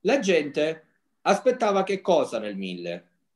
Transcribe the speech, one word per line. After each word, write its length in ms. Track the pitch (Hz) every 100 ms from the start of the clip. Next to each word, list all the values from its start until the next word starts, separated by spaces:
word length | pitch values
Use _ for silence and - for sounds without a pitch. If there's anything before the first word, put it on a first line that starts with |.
La 180 | 180 269
gente 680 | 190 175 147 147 151 165 _ _ _ _
aspettava 640 | - 196 262 247 220 196
che 160 | 190 196
cosa 380 | - 170 127 113
nel 180 | 107 98
mille? 560 | 95 87 87 87 _ _ _